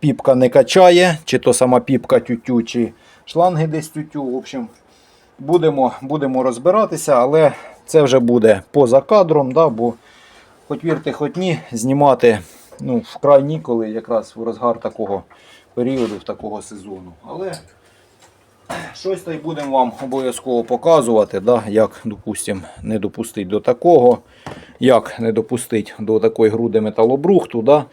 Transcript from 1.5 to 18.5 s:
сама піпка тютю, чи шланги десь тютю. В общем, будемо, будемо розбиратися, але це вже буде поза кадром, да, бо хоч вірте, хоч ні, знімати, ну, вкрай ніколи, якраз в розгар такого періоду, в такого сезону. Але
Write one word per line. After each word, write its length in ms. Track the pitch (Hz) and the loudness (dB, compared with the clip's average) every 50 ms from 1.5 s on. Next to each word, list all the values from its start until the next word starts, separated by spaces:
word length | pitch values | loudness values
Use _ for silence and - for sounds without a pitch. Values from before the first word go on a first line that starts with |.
| 120 | 0
сама 280 | - 127 127 127 123 | 2 2 2 2 2
піпка 400 | 123 - 139 120 - - 131 120 | 2 0 -2 -2 0 0 0 0
тютю, 420 | 120 - 120 117 - - 123 120 113 | 0 0 -8 -8 -4 -4 -2 -2 -2
чи 300 | - - 123 113 104 - _ _ _ _ _ _ | -2 -4 -4 -4 -4 -6 _ _ _ _ _ _
шланги 420 | - - 160 170 185 180 156 160 | -8 -2 0 0 0 0 0 -4
десь 220 | 160 156 156 151 - | -4 -4 -6 -8 -10
тютю. 360 | - 156 151 151 - 147 139 | -12 -14 -14 -12 -10 -10 -8
В 120 | 127 123 | -8 -8
общем, 320 | 131 117 - - 131 117 110 _ _ _ _ _ _ _ _ _ _ _ _ _ - | -8 -10 -10 -12 -12 -12 -12 _ _ _ _ _ _ _ _ _ _ _ _ _ -14
будемо, 540 | 139 143 170 175 160 156 143 139 131 120 - - 135 | -4 0 0 2 2 2 0 2 0 -2 -2 -4 -10
будемо 400 | 135 147 156 139 135 131 127 127 | -6 -6 -4 -4 -2 -2 -2 -2
розбиратися, 720 | 131 120 120 131 175 185 214 214 - 160 156 - 156 139 | -2 -2 -2 0 0 2 2 0 -2 -4 -6 -2 0 2
але 380 | 120 123 135 147 160 156 139 127 - - - - _ _ | 2 2 2 2 4 2 2 0 -2 -16 -20 -20 _ _
це 160 | - - 156 147 | 0 2 2 4
вже 160 | 127 127 131 | 4 4 2
буде 440 | 120 117 120 120 110 110 104 98 - _ | 4 4 2 4 6 4 4 2 0 _
поза 300 | - 147 139 113 123 135 | 0 2 2 4 4 2
кадром, 520 | 135 - 220 208 185 160 156 151 139 127 131 | 2 4 2 2 4 4 2 0 0 0 2
да, 160 | 156 165 151 | 2 2 2
бо 260 | 113 110 117 120 117 - _ _ _ _ _ _ _ _ _ _ _ _ _ - | 0 -2 -4 -4 -6 -8 _ _ _ _ _ _ _ _ _ _ _ _ _ -12
хоч 140 | 147 - 160 | -10 -8 -4
вірте, 280 | 170 156 156 - 147 123 | -4 -4 -4 -4 -8 -6
хоч 240 | - 151 139 - | -6 -6 -6 -6
ні, 220 | 175 185 185 160 - - - 120 | -4 -4 -4 -4 -6 -8 -10 -10
знімати, 680 | 110 110 131 135 143 143 139 127 123 - 120 110 104 87 - - _ _ _ - - | -6 -4 -2 0 2 2 2 2 4 2 2 2 0 -4 -12 -20 _ _ _ -18 -14
ну, 180 | 135 135 123 117 | -8 -6 -6 -6
вкрай 440 | 107 - - - - 143 143 139 139 | -6 -8 -10 -4 2 4 4 4 2
ніколи, 480 | 147 160 156 156 127 120 113 110 107 | 0 -6 -8 -6 -6 -4 -4 -4 -6
якраз 420 | 107 117 113 - 120 110 104 - - | -8 -10 -8 -6 -6 -6 -6 -8 -14
в 60 | 110 113 | -12 -10
розгар 380 | 117 107 104 120 120 113 113 | -10 -8 -4 -4 -4 -4 -4
такого 420 | - 110 - - 110 98 98 95 - _ _ _ _ _ - _ _ _ - | -6 -10 -8 -8 -8 -6 -6 -8 -8 _ _ _ _ _ -20 _ _ _ -8
періоду, 400 | 123 120 127 135 131 117 104 104 95 | -6 -4 -4 -4 -4 -4 -6 -6 -10
в 40 | - | -12
такого 380 | - 104 - - 107 107 104 - | -14 -14 -12 -12 -14 -14 -14 -16
сезону. 500 | - 110 104 92 104 95 95 90 90 85 _ 110 | -16 -20 -20 -18 -18 -18 -18 -18 -20 -20 _ _
Але 260 | 120 147 170 190 185 165 156 - _ _ _ _ _ _ _ _ _ _ _ _ _ _ _ _ _ | -18 -14 -12 -12 -12 -12 -14 -18 _ _ _ _ _ _ _ _ _ _ _ _ _ _ _ _ _